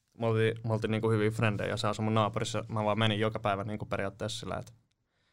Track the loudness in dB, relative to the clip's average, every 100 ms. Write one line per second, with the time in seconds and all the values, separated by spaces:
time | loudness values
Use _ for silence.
0 | _ -4 0 2 2 0 -2 0 0 2
1 | 2 4 2 2 2 2 -2 -2 -2 0
2 | 2 4 2 0 -4 -4 -4 -2 0 2
3 | 2 2 0 0 -2 0 -2 -6 -6 -4
4 | -4 -6 -8 -6 -6 -8 -8 -18 _ _
5 | _ _ _